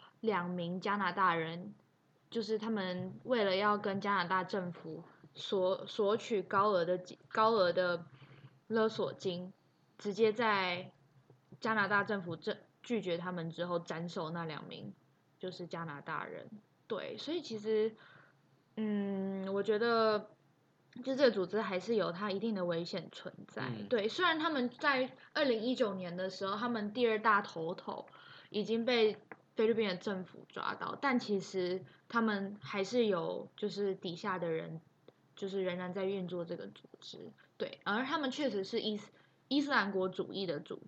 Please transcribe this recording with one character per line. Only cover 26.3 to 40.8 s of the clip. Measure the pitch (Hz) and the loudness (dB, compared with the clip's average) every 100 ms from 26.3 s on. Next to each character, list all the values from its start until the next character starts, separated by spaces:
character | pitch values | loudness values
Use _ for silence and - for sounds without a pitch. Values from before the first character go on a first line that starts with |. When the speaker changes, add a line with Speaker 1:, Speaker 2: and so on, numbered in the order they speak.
Speaker 1:
时 | 190 196 | -2 -2
候， | 208 | -2
他 | 240 | -2
们 | 233 208 | -2 -2
第 | 247 240 | 2 2
二 | 214 | 4
大 | 226 208 | 6 4
头 | 208 165 165 | 2 -4 -6
头 | 190 - 65 - - - - - | -6 -8 -10 -12 -18 -20 -20 -6
已 | 208 | -4
经 | 202 226 233 | 0 0 2
被 | 240 214 202 - - _ | 4 4 2 -8 -20 _
菲 | - 220 | 2 4
律 | |
宾 | 220 208 | 4 2
的 | 180 | 0
政 | - 190 | -2 -4
府 | 180 - - | -6 -14 -12
抓 | - - - | -6 -4 -4
到， | - - | -6 -2
但 | 285 247 | 2 2
其 | 214 196 | 2 -2
实 | - 190 180 185 - - - | -2 -2 -2 -2 -8 -20 -4
他 | 233 | 0
们 | 220 202 196 208 | 2 0 -4 -8
还 | - 202 | -6 -4
是 | 190 240 220 | 0 2 2
有， | 180 165 180 - | 2 0 -4 -8
就 | - 208 | -6 -6
是 | 190 202 185 | -2 -2 -2
底 | 185 165 | -6 -6
下 | 214 180 | -4 -2
的 | 170 | -2
人， | 160 170 160 - _ - - _ - | -2 -4 -10 -14 _ -20 -20 _ -10
就 | 196 | -6
是 | 196 | -2
仍 | 185 175 | -2 -2
然 | 180 | -4
在 | 185 | -4
运 | 190 196 175 | -2 -2 -4
作 | 175 | -4
这 | 170 175 | -6 -8
个 | 196 | -10
组 | - - - | -16 -20 -20
织。 | - - - - _ - | -16 -14 -16 -18 _ -8
对， | - - | -8 -6
而 | - 214 | -2 -2
他 | 262 320 | 0 0
们 | 269 | -2
确 | 254 302 | 0 0
实 | 202 | 0
是 | 190 226 | -2 -2
伊 | 214 208 | -2 -4
斯-， | - - _ _ - | -6 -20 _ _ 0
伊 | 277 | 2
斯 | 277 | 4
兰 | 254 196 | 4 4
国 | 190 185 | 2 0
主 | 185 - | -2 -4
义 | 190 185 | -4 -4
的 | 151 | -4
组 | 170 - | -6 -12